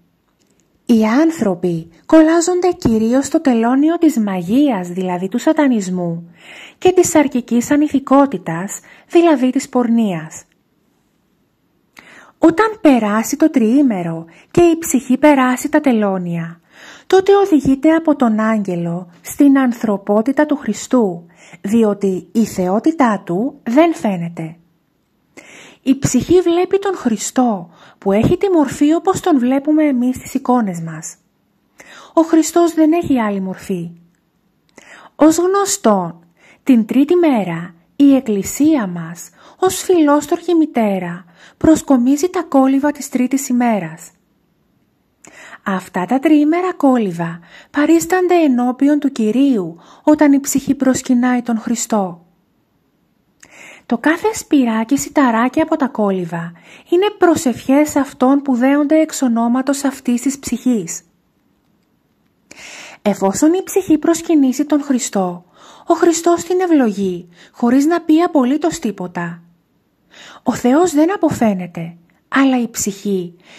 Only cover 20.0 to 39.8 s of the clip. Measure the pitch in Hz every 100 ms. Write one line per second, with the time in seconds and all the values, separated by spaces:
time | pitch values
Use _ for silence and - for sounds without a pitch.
20 | - 208 226 269 302 294 - 202 - 254
21 | 208 170 170 _ - - 202 233 214 202
22 | 196 185 - 226 208 - 180 202 320 320
23 | 247 196 - 175 262 - - 247 339 320
24 | 226 185 170 170 160 - _ _ _ _
25 | _ _ _ - - - - - 254 269
26 | - 247 - 359 349 339 370 392 392 370
27 | 240 214 - - 247 196 170 _ - _
28 | 196 196 226 359 403 339 277 - 294 330
29 | 339 370 370 294 240 269 277 302 302 254
30 | 247 247 - 269 269 247 208 170 165 156
31 | - - _ _ _ _ _ _ - -
32 | - - 330 320 311 349 339 330 311 339
33 | 330 262 214 202 190 185 - 185 170 170
34 | _ _ _ _ _ _ _ _ - -
35 | - - 302 320 349 392 392 - 226 202
36 | 170 170 _ _ _ _ - 240 214 254
37 | 294 359 330 247 180 165 170 - _ -
38 | 277 269 262 208 190 - 294 302 196 175
39 | 165 170 - _ - - 370 381